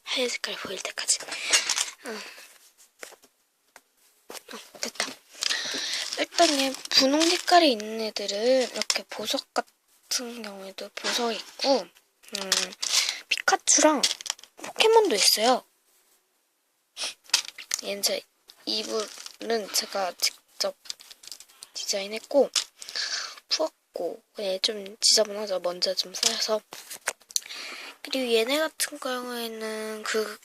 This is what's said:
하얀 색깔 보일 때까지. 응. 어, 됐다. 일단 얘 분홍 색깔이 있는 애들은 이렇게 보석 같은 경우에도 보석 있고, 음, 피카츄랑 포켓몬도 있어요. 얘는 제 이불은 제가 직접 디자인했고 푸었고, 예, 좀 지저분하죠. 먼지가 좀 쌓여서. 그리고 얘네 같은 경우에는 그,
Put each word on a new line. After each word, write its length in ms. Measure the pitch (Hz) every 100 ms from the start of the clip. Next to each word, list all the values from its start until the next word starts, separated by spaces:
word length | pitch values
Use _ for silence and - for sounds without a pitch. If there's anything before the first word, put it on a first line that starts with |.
하얀 260 | - 277 247
색깔 260 | - - 190
보일 260 | - 185
때까지. 380 | - - - - - - - - - - - - 254
응. 160 | 214 - - - - - _ - _ - - - _ _ _ _ - _ _ _ _ _
어, 500 | - - - - -
됐다. 260 | 240 - - - _ - - - - - - - - -
일단 400 | 302 - 330 277
얘 140 | 269 262 -
분홍 300 | - 269 294
색깔이 500 | 330 359 - 349 311
있는 280 | 214 214 220
애들은 680 | 220 - 202 202 240 262 226
이렇게 320 | - - - -
보석 440 | - 214 269 -
같은 880 | - - _ _ _ - - 240 240
경우에도 480 | 214 196 190 - 202 -
보석 380 | 202 233 233
있고, 480 | 208 - - 254 254
음, 720 | 175 _ _ _ - 202 190 185 180 - - - - - -
피카츄랑 720 | - - 370 - 294 302 277 - - - - - _
포켓몬도 580 | - - 440 453 392 202
있어요. 480 | - 208 233 240 - _ _ _ _ _ _ _ _ _ _ _ _ - - - - - - - - -
얘는 180 | 196 202
제 200 | 196 196 - _ _ - -
이불은 1040 | 214 214 220 202 - - - 214 226 185
제가 400 | - 226 196 180 -
직접 580 | - - _ - 190 - - - - - - - - - -
디자인했고 760 | - - 202 196 220 - 285 240 - - _ - - - - - - -
푸었고, 720 | - - _ _ - 170 - _ -
예, 200 | 196 190
좀 360 | - 208 196 214
지저분하죠. 580 | - - 208 202 208 185
먼지가 360 | 175 180 185 185
좀 180 | 185
쌓여서. 480 | 190 - 220 - 214 _ - - - - - _ - - - - - - -
그리고 320 | - 262 247
얘네 260 | 226 226 294
같은 400 | 311 - - 294
경우에는 1040 | 254 254 247 240 233 220 220 220 220 220
그, 340 | 214 220 214 214